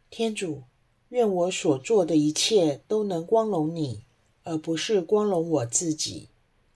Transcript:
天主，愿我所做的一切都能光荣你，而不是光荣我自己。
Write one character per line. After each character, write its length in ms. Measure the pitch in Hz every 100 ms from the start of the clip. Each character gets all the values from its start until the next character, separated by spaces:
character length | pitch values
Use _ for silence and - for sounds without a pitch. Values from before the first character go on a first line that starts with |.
| _
天 260 | - 226 208
主， 280 | 180 135 - _ _ _ _
愿 260 | 247 220
我 160 | 180 175
所 280 | 185 170 131
做 280 | - 220 165
的 120 | 160
一 160 | 151
切 480 | 151 - 220 160 139 -
都 160 | 214 208
能 200 | 170 170
光 220 | 220 220
荣 260 | 175 151
你， 300 | 170 143 110 - _ _ _
而 140 | - 160
不 180 | 160 160
是 260 | - 208
光 220 | 165 208
荣 260 | 208 180 165
我 160 | 151 120
自 280 | - 170
己。 340 | 156 - - - _ _ _ _